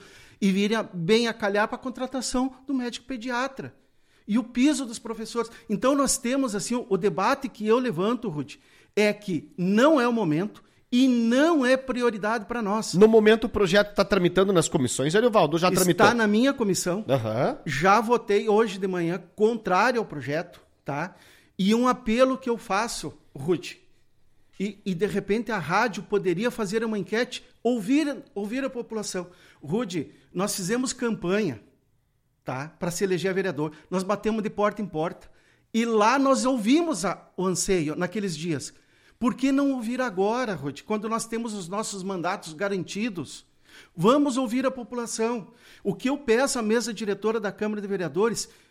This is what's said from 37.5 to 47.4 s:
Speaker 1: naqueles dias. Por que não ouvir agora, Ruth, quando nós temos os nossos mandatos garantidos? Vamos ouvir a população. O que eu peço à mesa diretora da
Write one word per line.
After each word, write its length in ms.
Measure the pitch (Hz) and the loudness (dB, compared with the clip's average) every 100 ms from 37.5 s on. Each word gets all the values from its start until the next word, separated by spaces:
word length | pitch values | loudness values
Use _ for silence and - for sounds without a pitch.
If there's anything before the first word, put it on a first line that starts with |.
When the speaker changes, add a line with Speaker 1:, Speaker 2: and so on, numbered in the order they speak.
| 170 - 185 151 156 | 0 0 0 0 -2
Speaker 1:
naqueles 400 | 180 214 202 151 | -4 -4 -6 -4
dias. 380 | 170 143 - - _ _ _ - | -4 -4 -6 -16 _ _ _ -4
Por 160 | 240 | -2
que 180 | - 269 | 0 2
não 200 | 269 277 | 2 2
ouvir 280 | 262 220 247 | 0 -4 -4
agora, 540 | 254 180 196 240 247 170 | -4 0 0 0 -2 -6
Ruth, 260 | 143 135 | -8 -10
quando 280 | - 214 220 | -6 -4 -2
nós 160 | 226 220 | -6 -4
temos 280 | 226 226 | -6 -6
os 140 | 208 165 | -8 -8
nossos 360 | 202 214 202 | -6 -6 -8
mandatos 500 | 185 190 165 196 170 | -6 -6 -4 -6 -8
garantidos? 920 | 156 202 196 160 190 233 180 127 - - _ _ - - - | -6 -4 -4 -6 -6 -6 -6 -10 -14 -20 _ _ -20 -18 0
Vamos 420 | 190 285 285 247 | 4 4 4 0
ouvir 280 | 254 247 269 | -2 -2 -2
a 60 | |
população. 800 | 262 226 240 233 - 226 240 165 - - - | -4 -8 -8 -8 -4 -2 -4 -8 -18 -20 -10
O 100 | - | -6
que 160 | - 254 | -4 -2
eu 80 | 285 | -2
peço 420 | 294 226 269 254 | 2 2 2 0
à 20 | |
mesa 320 | 214 226 233 | 0 0 -2
diretora 460 | 202 214 196 214 | -6 -6 -2 -2
da 120 | 226 | -2